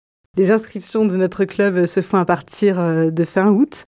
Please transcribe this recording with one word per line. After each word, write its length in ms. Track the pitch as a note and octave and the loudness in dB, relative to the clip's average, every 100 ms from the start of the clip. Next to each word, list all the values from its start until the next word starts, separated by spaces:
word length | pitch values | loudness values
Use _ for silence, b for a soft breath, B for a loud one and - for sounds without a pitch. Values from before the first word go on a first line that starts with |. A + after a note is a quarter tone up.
| _ _ _ - | _ _ _ 0
Les 160 | F#3 | 2
inscriptions 540 | A3 A3 G3+ - A3 G#3+ | 2 -2 -14 -6 -2 0
de 100 | F#3 | 0
notre 260 | F#3 F#3+ | -2 -2
club 440 | G3 - G3+ F3+ E3+ | -4 0 0 2 0
se 160 | F#3+ | -2
font 160 | F3+ F#3+ | 0 0
à 60 | |
partir, 540 | F3 F3 - - G3+ F#3 | 0 -2 -4 -2 0 0
euh, 320 | E3+ D#3+ D#3+ | 0 0 0
de 140 | D#3+ | 0
fin 240 | E3 F#3+ G3+ | -2 2 2
août 340 | G3+ D4 - | 2 0 -4